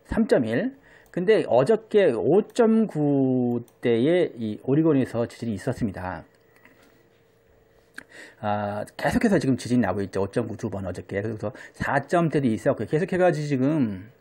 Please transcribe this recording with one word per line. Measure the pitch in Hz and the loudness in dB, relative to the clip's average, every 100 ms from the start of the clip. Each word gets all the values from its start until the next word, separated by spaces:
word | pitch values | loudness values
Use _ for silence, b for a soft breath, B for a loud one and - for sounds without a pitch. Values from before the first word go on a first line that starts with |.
삼점일. | - - 226 392 110 117 240 - b b b | -8 -2 2 2 2 -2 -4 -8 b b b
근데 | - 180 208 - | -6 2 2 4
어저께 | 117 139 220 - 208 185 | 2 4 0 2 2 4
오점구 | 113 95 180 214 - 226 220 220 151 147 143 131 127 123 120 120 _ | 2 2 2 2 2 4 4 2 0 0 2 2 2 0 -2 -6 _
대에 | 127 117 135 180 165 - | 0 2 4 2 0 -4
이 | 110 104 | -8 -6
오리곤에서 | - 143 160 139 120 117 117 | 0 2 4 2 0 -2 -6
지진이 | - 117 | -6 -8
있었습니다. | 98 - 120 110 90 92 85 - _ _ _ - b b b _ _ _ _ _ _ _ _ _ - B B B B | -6 -6 -4 -6 -6 -8 -10 -14 _ _ _ -20 b b b _ _ _ _ _ _ _ _ _ -20 B B B B
아, | 107 104 104 104 - - | -4 -4 -4 -6 -10 -6
계속해서 | 147 233 233 185 | -2 0 2 2
지금 | 135 123 | 2 -2
지진이 | 113 123 | 0 0
나고 | 101 95 | 2 -2
있죠. | 98 98 | -4 -4
오점구 | 98 - 110 101 | -2 -2 -6 -6
두 | 110 | -8
번 | 98 95 | -6 -8
어저께. | 92 - 101 | -8 -6 -6
그래서 | 107 107 104 B B | -6 -6 -10 B B
사 | - - 135 139 | -10 -2 -2 0
점 | 175 170 | 0 2
대도 | 151 135 | 0 0
있었고요. | 107 143 120 - | 0 -2 -2 -2
계속해가지고 | 156 185 185 180 151 147 | -2 -2 2 2 0 -2
지금, | 139 131 160 117 95 107 _ | 0 0 0 -2 -4 -12 _